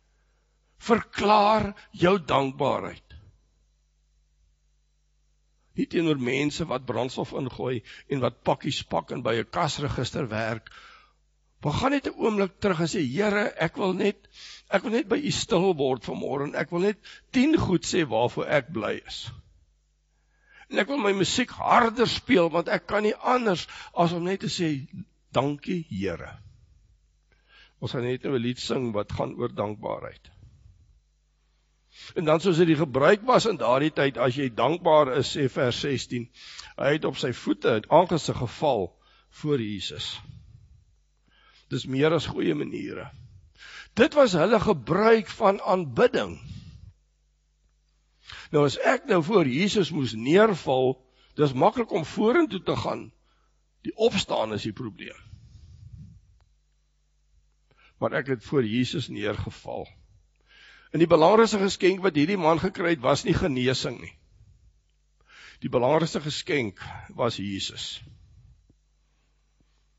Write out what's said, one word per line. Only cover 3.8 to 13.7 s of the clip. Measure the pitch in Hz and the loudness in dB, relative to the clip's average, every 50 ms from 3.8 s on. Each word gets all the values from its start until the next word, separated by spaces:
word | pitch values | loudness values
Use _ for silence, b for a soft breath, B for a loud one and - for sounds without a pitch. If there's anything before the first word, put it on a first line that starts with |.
| _ _ _ _ _ _ _ _ _ _ _ _ _ _ _ _ _ _ _ _ _ _ _ _ _ _ _ _ _ _ _ _ _ _ _ _ _ _ - | _ _ _ _ _ _ _ _ _ _ _ _ _ _ _ _ _ _ _ _ _ _ _ _ _ _ _ _ _ _ _ _ _ _ _ _ _ _ -6
Nie | - 277 | -6 -6
teenoor | - - 175 165 160 151 139 | -2 -2 0 0 0 0 0
mense | 123 120 131 139 147 147 - - 170 | 0 -2 -2 0 0 -2 -2 -4 -4
wat | 156 123 131 131 127 | -4 -4 -6 -4 -4
brandstof | 113 113 123 135 - - 175 - - | -4 -4 -4 -4 -4 -6 -6 -6 -6
ingooi | - 147 123 - - - 127 131 113 - B B B B B | -6 -6 -6 -6 -6 -6 -6 -6 -6 -8 B B B B B
en | 143 139 | -6 -2
wat | 123 123 - _ - 196 | -2 -4 -4 _ -2 -2
pakkies | 151 - - 151 135 - - - | -2 -2 -2 -6 -6 -6 -6 -4
pak | - 170 165 - 156 | -4 -4 -4 -4 -8
en | 147 123 | -6 -4
by | 110 113 117 | -2 -2 -2
'n | 113 - | -2 -4
kasregister | - 170 175 151 - - 143 127 - - 127 - - 202 156 113 | -4 -2 -2 -2 -2 -4 -6 -6 -4 -4 -6 -6 -4 -6 -6 -4
werk. | 107 107 113 110 113 110 - - B B B B B B B B B B B _ _ _ _ _ _ _ - | -4 -4 -4 -4 -6 -8 -10 -16 B B B B B B B B B B B _ _ _ _ _ _ _ -6
Maar | 147 147 | -4 -4
gaan | 143 - 269 | 0 0 0
net | 285 277 - | 0 0 -2
'n | 302 - - - | -4 -6 -2 -2
oomblik | 233 214 202 196 185 - - | 0 0 0 -2 -2 -4 -2
terug | - 202 185 156 | -2 0 0 0
en | 170 156 | 0 -2
sê, | - 214 156 120 127 | -2 -2 -2 -2 0
"Here, | 147 202 214 202 208 208 - - - | 0 0 0 2 0 0 -2 -2 -2
ek | 160 170 | -4 -2